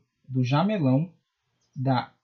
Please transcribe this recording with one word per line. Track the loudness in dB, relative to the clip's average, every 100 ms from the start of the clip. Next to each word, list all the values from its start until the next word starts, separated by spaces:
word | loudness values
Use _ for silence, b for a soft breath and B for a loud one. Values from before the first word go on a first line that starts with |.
| _ _ -8
do | -4
jamelão, | 0 0 0 0 2 2 0 -10 _ _ _ _ _
da | -6 -2 -2 -2 _